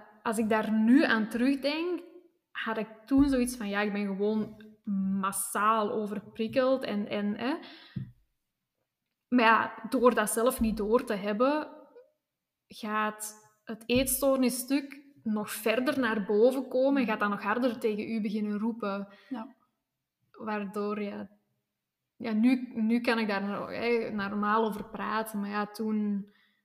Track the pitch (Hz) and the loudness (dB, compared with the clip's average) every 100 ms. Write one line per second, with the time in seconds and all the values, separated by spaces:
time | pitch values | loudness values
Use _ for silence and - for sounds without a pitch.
0 | - - - 220 220 220 214 220 220 277 | -14 -8 -4 -2 0 0 2 2 6 6
1 | - 226 220 240 262 277 277 311 349 339 | 6 2 0 0 0 2 -2 -2 -2 -4
2 | - - - _ _ - 226 220 208 - | -8 -20 -20 _ _ -10 -6 -6 -6 -12
3 | - 277 285 262 247 - 202 202 208 202 | 2 4 6 4 0 -2 -4 -2 -2 -2
4 | 202 190 208 220 208 - - - - 196 | -2 -2 0 0 -2 -8 -20 -12 -4 -2
5 | 190 196 196 196 - 214 214 226 208 220 | 0 0 -2 -2 -4 0 2 2 2 -2
6 | 208 208 - - 220 262 254 262 - 208 | -4 -6 -8 -6 -2 2 2 2 0 -4
7 | 208 208 208 208 240 339 - - - - | -4 -2 -2 -2 -2 -4 -8 -20 -14 -12
8 | - - _ _ _ _ _ _ _ _ | -12 -14 _ _ _ _ _ _ _ _
9 | _ _ _ 247 226 214 - - - 262 | _ _ _ 4 6 4 2 -6 -4 2
10 | 240 226 208 233 247 247 220 220 208 247 | 4 4 2 0 0 2 0 0 0 0
11 | 254 202 208 208 262 302 - - - - | 0 -4 -2 0 0 0 -4 -12 -20 -20
12 | - _ _ _ _ _ _ 214 214 214 | -20 _ _ _ _ _ _ -12 -6 -2
13 | 214 214 - - - _ - 220 - 247 | -2 -4 -12 -14 -20 _ -14 -10 0 2
14 | 269 - 277 262 247 240 - 285 285 - | 2 2 2 4 2 0 0 -2 -2 -12
15 | - - 220 208 202 - 226 226 254 277 | -20 -10 -4 -2 -4 -4 0 0 0 0
16 | 233 214 190 208 240 262 254 254 269 269 | 0 0 2 6 6 4 0 2 4 4
17 | 202 214 208 202 202 240 254 220 226 208 | 2 0 0 0 -2 0 0 0 -2 -2
18 | - 226 208 214 208 208 226 226 202 196 | -2 -2 -2 -2 -2 -2 -2 -2 -4 -4
19 | 202 - - 247 - - _ _ _ _ | -8 -14 -12 -12 -12 -18 _ _ _ _
20 | _ _ _ - 220 214 196 208 208 208 | _ _ _ -12 -6 -6 -6 -4 -4 -4
21 | 202 208 202 _ _ _ _ _ _ _ | -6 -8 -12 _ _ _ _ _ _ _
22 | _ - 226 214 247 262 - 233 220 240 | _ -12 -4 2 4 4 0 -2 0 2
23 | 240 226 214 196 202 202 - - 233 233 | 2 0 0 -2 -4 -4 -6 -4 0 0
24 | - 208 196 208 208 220 220 202 196 202 | -2 -4 -4 -2 0 2 2 -2 -8 -8
25 | 196 214 220 208 202 208 208 - 220 214 | -4 -4 -4 -6 -4 -4 -4 -4 -2 0
26 | 208 202 202 _ _ _ | 0 -2 -4 _ _ _